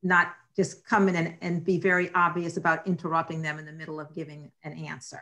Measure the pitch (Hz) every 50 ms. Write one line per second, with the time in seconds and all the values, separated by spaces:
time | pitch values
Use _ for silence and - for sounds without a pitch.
0 | - 185 185 175 170 - - - _ _ _ - 190 - - - _ - - 214
1 | 196 190 180 170 165 165 165 - - 180 175 170 - - 190 170 170 190 180 180
2 | 180 175 - 185 175 170 165 175 170 165 165 180 160 175 160 156 - 196 185 165
3 | - 170 160 165 160 - 165 160 160 156 151 156 156 151 151 160 160 156 156 156
4 | 151 147 156 175 160 147 151 147 147 139 _ _ _ 156 151 160 160 151 - 147
5 | 131 - - -